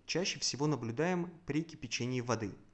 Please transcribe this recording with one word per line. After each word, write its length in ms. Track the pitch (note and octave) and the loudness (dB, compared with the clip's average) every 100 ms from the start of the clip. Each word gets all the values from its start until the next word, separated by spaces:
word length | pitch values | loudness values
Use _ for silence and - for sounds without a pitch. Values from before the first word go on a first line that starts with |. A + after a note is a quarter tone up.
| - | -4
чаще 340 | D#3+ F#3+ D3 | 0 0 0
всего 280 | - B2+ D3+ | -2 2 2
наблюдаем 640 | C3+ A#2 A#2 E3 F3+ F3 - - | 2 0 0 2 2 -2 -6 -2
при 160 | D3 | -2
кипячении 580 | E3 - B2 - A#2+ B2+ | -2 -6 -6 -2 0 0
воды. 340 | A#2+ A2 G#2 - - | 2 2 0 -6 -16